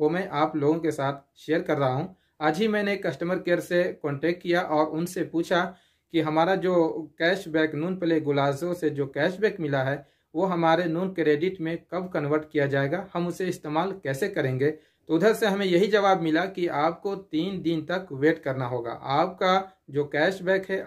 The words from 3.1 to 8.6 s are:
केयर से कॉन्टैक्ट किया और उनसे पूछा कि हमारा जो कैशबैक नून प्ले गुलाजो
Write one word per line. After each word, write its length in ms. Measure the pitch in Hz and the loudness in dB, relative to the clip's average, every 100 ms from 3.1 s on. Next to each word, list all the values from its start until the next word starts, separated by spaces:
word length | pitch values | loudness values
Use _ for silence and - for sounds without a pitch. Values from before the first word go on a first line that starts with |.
| 139 170 180 | -4 -4 -2
केयर 220 | 180 170 | 0 0
से 240 | - 175 180 - | 2 0 0 -2
कॉन्टैक्ट 400 | 147 139 160 175 | -6 -2 -2 -2
किया 180 | 175 175 | 0 0
और 240 | 185 151 156 | 2 2 2
उनसे 360 | 156 175 185 | 0 -4 -4
पूछा 500 | 160 165 170 175 185 - _ _ _ | -4 -4 0 0 0 -6 _ _ _
कि 60 | 165 | -2
हमारा 340 | 156 156 170 | 2 2 2
जो 180 | 190 180 180 160 - 156 - | 2 2 2 2 0 -8 -2
कैशबैक 560 | 165 190 170 156 156 | 0 0 0 0 0
नून 200 | 147 175 185 | 0 -4 -2
प्ले 200 | 170 160 | 0 0
गुलाजो 520 | 139 139 139 139 | 2 2 2 0